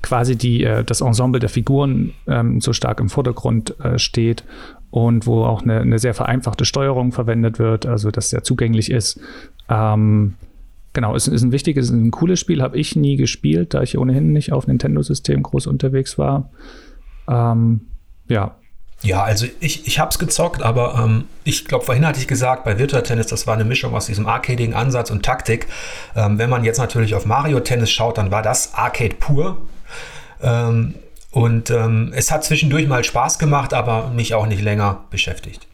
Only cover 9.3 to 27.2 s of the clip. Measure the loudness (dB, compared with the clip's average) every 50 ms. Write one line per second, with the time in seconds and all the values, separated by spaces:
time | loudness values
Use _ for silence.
9.3 | -20 -20 -20 -20 -20 -20 -4 -2 0 2 2 2 4 4 4 4 4 4 4 2
10.3 | -2 -6 -16 -20 -20 -20 -20 -20 -20 -20 -20 -8 -4 -2 -2 0 0 0 0 0
11.3 | 2 2 2 2 2 2 0 0 0 2 2 2 2 4 4 2 2 2 2 2
12.3 | 2 0 2 0 0 2 0 0 0 -2 -4 0 0 2 2 2 2 2 0 0
13.3 | -2 -2 0 2 2 2 0 0 0 -2 0 0 0 0 2 2 2 2 4 4
14.3 | 2 2 2 0 -2 -2 0 2 0 2 2 0 0 0 0 0 -2 -4 0 0
15.3 | 0 0 0 0 -2 -4 -2 -2 -2 0 0 0 0 0 -2 -2 -2 -2 0 0
16.3 | 0 -2 -4 -6 -12 -20 -20 -20 -20 -20 -20 -20 -20 -20 -20 -18 -18 -14 -6 -2
17.3 | 0 2 2 2 2 4 4 4 4 2 0 -6 -14 -14 -14 -18 -20 -20 -4 -2
18.3 | 0 0 0 -2 -6 -12 _ -20 -16 -16 -14 -14 -14 -4 -2 -2 0 0 0 0
19.3 | 0 -2 -2 -6 -8 -4 -4 -4 -4 -4 -4 -4 0 0 0 0 -2 -4 -2 -2
20.3 | 0 0 0 0 0 0 0 0 2 2 0 2 0 0 2 2 2 2 0 -4
21.3 | -12 -6 -4 -4 -4 -4 -2 -2 -2 -2 0 0 2 2 2 2 0 -2 -2 -2
22.3 | -2 0 2 0 0 0 0 -2 0 0 0 2 2 0 0 0 0 0 0 -2
23.3 | -4 -4 -2 -2 0 0 0 0 0 -2 -2 -2 -4 -4 -4 -4 -2 -2 0 0
24.3 | 0 -2 0 -2 -2 0 0 -2 0 0 0 0 0 0 -2 -2 -2 -2 0 0
25.3 | 0 -2 0 -2 -2 0 0 -6 -6 -8 -10 -12 -12 -12 -12 -6 -2 0 2 2
26.3 | 2 2 2 2 2 2 2 0 0 0 -2 0 2 0 2 2 0 0